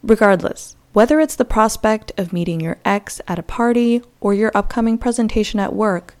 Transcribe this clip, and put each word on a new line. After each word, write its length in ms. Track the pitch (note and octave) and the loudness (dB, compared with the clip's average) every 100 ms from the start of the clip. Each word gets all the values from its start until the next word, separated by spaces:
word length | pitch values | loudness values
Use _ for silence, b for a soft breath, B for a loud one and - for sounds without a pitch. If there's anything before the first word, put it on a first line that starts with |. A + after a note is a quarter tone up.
Regardless, 720 | - A3 G#3 F#3+ - - - - _ | 2 4 4 4 0 -8 -16 -20 _
whether 280 | G3+ A#3+ D4+ | 2 4 4
it's 160 | D4+ - | 2 0
the 80 | |
prospect 680 | - - A3 - A3 A3 - - | -2 2 0 0 -2 -2 -4 -8
of 160 | F3 | -6
meeting 280 | F3+ F3 E3 | -4 -4 -4
your 180 | D#3+ - | -6 -4
ex 360 | G3+ G3+ - - - | -2 -2 -4 -16 -8
at 100 | E3+ | -8
a 40 | |
party 600 | - - A#3 A#3+ A#3+ A#3+ A#3+ _ | -8 -2 0 2 2 0 -2 _
or 120 | G3+ | -2
your 200 | G3+ A3 | 0 2
upcoming 420 | G3 G3+ - A3+ A3+ | 0 -2 0 0 0
presentation 640 | B3 A#3 A3+ - G#3 G#3 | -2 0 0 0 -2 -2
at 140 | G3 | -4
work 400 | G3 G#3+ F3 F3 _ | -2 -2 -2 -6 _